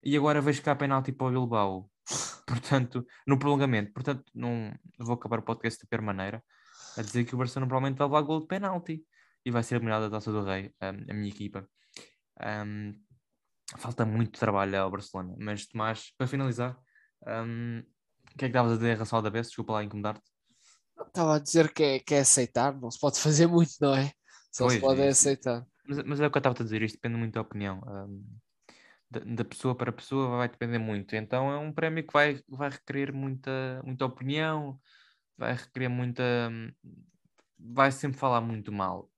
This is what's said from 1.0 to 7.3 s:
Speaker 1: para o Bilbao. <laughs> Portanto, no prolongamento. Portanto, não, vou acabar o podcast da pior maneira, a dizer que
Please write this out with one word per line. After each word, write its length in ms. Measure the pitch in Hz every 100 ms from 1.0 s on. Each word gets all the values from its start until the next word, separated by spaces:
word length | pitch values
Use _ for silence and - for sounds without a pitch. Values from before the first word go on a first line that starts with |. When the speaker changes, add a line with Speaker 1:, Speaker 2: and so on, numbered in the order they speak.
| 131
Speaker 1:
para 140 | 131 131
o 40 |
Bilbao. 600 | 127 123 113 101 95 98 _ -
<laughs> 400 | - - - -
Portanto, 600 | 120 - 139 123 127 123 - -
no 120 | 139
prolongamento. 540 | 143 143 139 113 104
Portanto, 320 | 131 131 135 -
não, 380 | 117 120 117 107 - - _
vou 160 | 117
acabar 240 | 120 - 113
o 40 |
podcast 380 | 113 117 117 -
da 40 | -
pior 140 | 110
maneira, 400 | 107 98 95 107 _ _ _ - - -
a 60 |
dizer 220 | 113 123
que 100 | 120